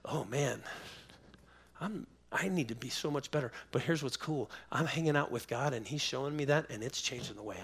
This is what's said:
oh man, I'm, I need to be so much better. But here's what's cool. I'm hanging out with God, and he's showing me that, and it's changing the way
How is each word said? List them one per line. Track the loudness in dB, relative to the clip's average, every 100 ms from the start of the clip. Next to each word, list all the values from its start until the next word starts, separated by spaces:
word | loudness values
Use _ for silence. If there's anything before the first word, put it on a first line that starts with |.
oh | -4 -4
man, | 0 2 2 0 -6 -10 -12 -16 -18 -20 -20 -20 -20 -20 -20 -6
I'm, | -4 -4 -8 -14 -4
I | 0 2
need | 2 2
to |
be | -2 -4
so | -2 0
much | 0 0
better. | 0 0 -6 -2
But | 0
here's | 2 2
what's | 2 -2
cool. | -2 -2 -2 -6 -4
I'm | 0 2
hanging | 4 4 4
out | 4
with | -2 -2
God, | 0 2
and | 0 -2
he's | -2
showing | 0 0 -2 0
me | 4
that, | 4 4
and | -4
it's | -4 -2
changing | -4 -4 -8 -8
the |
way | -8 -6